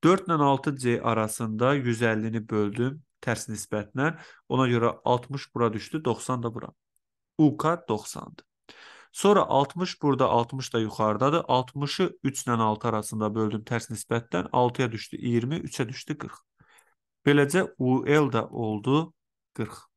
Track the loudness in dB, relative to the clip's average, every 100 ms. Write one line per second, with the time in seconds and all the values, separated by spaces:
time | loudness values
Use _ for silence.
0 | 6 4 2 2 4 2 0 -2 0 0
1 | 2 0 0 -2 -6 0 2 2 0 0
2 | 2 2 -2 -4 -2 0 0 0 -4 -4
3 | _ _ -4 -4 -6 -10 -6 -6 -6 -2
4 | -2 -4 -16 -20 _ 0 2 2 0 0
5 | 0 0 0 -10 -8 0 0 0 -8 -4
6 | -2 -2 -2 -4 -4 -8 -14 _ _ _
7 | _ _ _ 4 4 4 0 -2 -2 -4
8 | -4 -14 -14 -20 _ _ _ -20 -20 -20
9 | -20 2 6 6 6 2 0 -2 -6 -2
10 | 0 2 4 2 0 -4 -4 -2 -2 0
11 | 0 2 2 2 2 0 0 -6 -6 -2
12 | -2 -2 -6 -4 -2 2 2 0 -2 -2
13 | -4 -4 -2 0 -2 -2 -4 -6 -4 -12
14 | -4 -4 -2 -4 -2 0 0 0 -4 -4
15 | -12 -8 0 0 0 -6 -8 -6 -6 -8
16 | -10 -10 -10 -16 _ _ _ _ _ _
17 | _ _ 2 4 4 2 0 -2 0 2
18 | 4 4 4 0 -4 -4 -4 -4 0 0
19 | 0 _ _ _ _ -8 -8 -8 -20